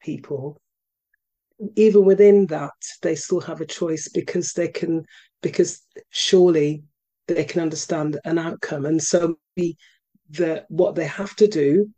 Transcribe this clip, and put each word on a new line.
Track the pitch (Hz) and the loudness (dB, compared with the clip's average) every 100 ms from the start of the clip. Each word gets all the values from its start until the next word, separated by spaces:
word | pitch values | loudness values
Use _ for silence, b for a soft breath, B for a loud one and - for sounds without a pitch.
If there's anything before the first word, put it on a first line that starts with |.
people, | - 147 - 143 143 147 _ _ _ _ _ _ _ _ _ _ 208 | -12 -12 -10 -10 -10 -16 _ _ _ _ _ _ _ _ _ _ -8
even | - 220 202 | 4 6 6
within | 196 185 202 202 190 | 6 8 8 8 4
that, | 151 143 - - - | -2 -8 -12 -20 -8
they | 175 | -4
still | 156 - 180 | -4 -4 -6
have | 156 160 | -6 -10
a | 156 | -10
choice | - 170 160 - | -6 -6 -6 -6
because | 185 - 180 170 | -8 -4 -6 -6
they | - 170 | -4 -6
can, | - 165 165 160 b b _ | -4 -4 -4 -6 b b _
because | - - 175 - _ - _ | -8 -2 -2 -2 _ -20 _
surely | - - 190 180 160 147 151 _ _ _ _ - | -6 2 4 6 4 0 -4 _ _ _ _ -6
they | 170 | -4
can | 151 175 | -2 -4
understand | 160 156 - 165 151 147 | -4 -6 -6 -4 -4 -6
an | - 165 | -4 -4
outcome. | 165 - - 147 139 | -4 -10 -10 -8 -2
And | 160 | -2
so | - 180 170 170 _ - | 0 0 0 -4 _ -6
the, | 170 165 _ _ _ _ _ 151 170 156 - | -6 -6 _ _ _ _ _ -6 -4 -4 -8
what | 165 180 | -2 0
they | 165 151 | 0 -6
have | 165 202 - | -8 -10 2
to | 208 | 2
do | 170 143 165 208 | 2 2 2 0